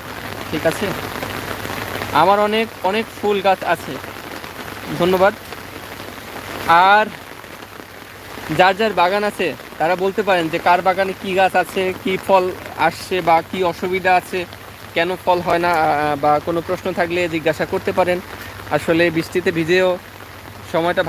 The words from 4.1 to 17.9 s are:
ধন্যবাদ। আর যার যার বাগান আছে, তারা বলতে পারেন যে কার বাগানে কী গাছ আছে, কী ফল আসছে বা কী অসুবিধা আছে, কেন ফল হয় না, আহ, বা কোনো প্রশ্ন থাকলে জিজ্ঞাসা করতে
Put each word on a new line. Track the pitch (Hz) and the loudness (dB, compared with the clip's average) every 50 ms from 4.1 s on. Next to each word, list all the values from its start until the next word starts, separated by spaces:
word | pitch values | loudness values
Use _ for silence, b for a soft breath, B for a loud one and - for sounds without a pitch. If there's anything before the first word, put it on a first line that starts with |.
| - - - - - - - - - - - - - - - - 156 147 | -12 -12 -12 -12 -12 -12 -12 -12 -12 -12 -12 -12 -12 -12 -8 -6 -2 0
ধন্যবাদ। | 170 185 190 180 185 202 214 - - - - - - - - - - - - - - - - - - - - - - - - - - 170 165 170 185 196 | 2 2 4 6 4 4 4 0 -6 -14 -14 -14 -14 -14 -14 -14 -14 -14 -14 -14 -14 -14 -14 -14 -14 -14 -14 -12 -12 -10 -10 -4 2 4 6 8 8 8
আর | 202 214 214 214 - - - - - - - - - - - - - - - - - - - - - - - - - - - - 156 160 | 8 6 4 2 -2 -10 -14 -16 -18 -18 -18 -16 -16 -16 -18 -16 -16 -18 -18 -18 -18 -18 -18 -18 -18 -18 -16 -16 -14 -12 -8 0 4 6
যার | 180 190 196 185 | 6 6 6 4
যার | 226 214 185 | 2 2 4
বাগান | 175 175 180 202 208 208 | 4 4 4 4 2 0
আছে, | 208 - - 185 156 127 - - - - - | 0 0 0 -2 -2 -2 -4 -10 -12 -4 0
তারা | 156 165 185 175 190 | 2 2 2 2 0
বলতে | 196 185 226 196 202 | 0 0 0 2 2
পারেন | 190 180 165 156 165 | 2 2 2 0 -2
যে | 160 - 180 | 0 4 4
কার | 180 180 175 190 | 4 4 4 2
বাগানে | 180 190 196 190 185 - | 2 2 0 -2 -2 -4
কী | - 196 180 190 | -4 -2 2 4
গাছ | 190 180 - 185 175 | 4 4 4 2 0
আছে, | - - 196 185 185 180 156 - | 0 -2 -2 -2 -2 -4 -4 -2
কী | 190 185 185 - - | -2 -2 -2 2 4
ফল | 190 185 185 185 170 - - - - - 151 170 | 4 4 4 2 -2 -6 -10 -10 -2 0 2 2
আসছে | 165 - - - 190 185 170 170 | 0 -2 -4 -4 -4 0 2 4
বা | 165 165 165 - | 4 4 2 0
কী | - 185 185 170 | -2 0 0 0
অসুবিধা | 170 - 202 180 185 190 175 185 185 180 | 0 -2 -2 -2 -2 0 2 4 4 4
আছে, | 175 - - 185 170 - - - - - - - - - - | 2 0 -4 -6 -6 -6 -10 -14 -16 -18 -18 -16 -16 -4 -2
কেন | 165 165 180 185 175 - | 0 0 0 -2 -2 0
ফল | 185 180 175 165 175 | 2 2 2 2 2
হয় | 170 170 175 | 2 2 2
না, | 175 175 | 2 4
আহ, | 156 156 156 147 147 151 151 147 143 147 | 4 4 4 2 2 2 0 0 2 2
বা | 147 147 147 - 175 | 4 4 4 2 0
কোনো | 170 170 156 - | -2 -2 -2 -2
প্রশ্ন | 185 - - 190 175 202 | -4 -4 -2 -2 -2 0
থাকলে | 175 170 175 180 180 165 165 | 0 0 0 0 0 0 -2
জিজ্ঞাসা | 165 143 160 147 - 165 - 196 | 0 0 0 0 0 -2 -2 -2
করতে | 185 - 202 | -2 -2 0